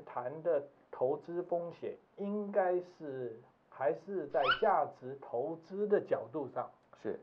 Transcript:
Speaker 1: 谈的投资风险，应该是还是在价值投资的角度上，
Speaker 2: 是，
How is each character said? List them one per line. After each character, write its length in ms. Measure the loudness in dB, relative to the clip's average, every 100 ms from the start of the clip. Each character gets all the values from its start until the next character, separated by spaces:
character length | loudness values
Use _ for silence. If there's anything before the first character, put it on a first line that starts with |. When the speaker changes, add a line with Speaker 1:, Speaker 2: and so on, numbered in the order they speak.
| -6
Speaker 1:
谈 360 | -6 -4 -2
的 220 | 2 2 0 -10 _
投 280 | 0 2 0
资 260 | -4 -4
风 260 | -2 -2 -2
险， 200 | -6 -8 -8 _ -8
应 340 | -4 -4 0
该 300 | 4 4 2
是 580 | -2 -10 -8 -6 -6 -8 -16 _ _
还 240 | 0 0
是 320 | 0 -4 -6 0
在 140 | 2 4 4
价 240 | 4 4 2
值 320 | -4 -12 -12
投 360 | -4 -2 -2 -4 -8
资 200 | -4 4
的 140 | 4
角 220 | 4 -2 -2
度 160 | -6 -4
上， 220 | -4 -6 -10 _ -8
Speaker 2:
是， 160 | -6 -2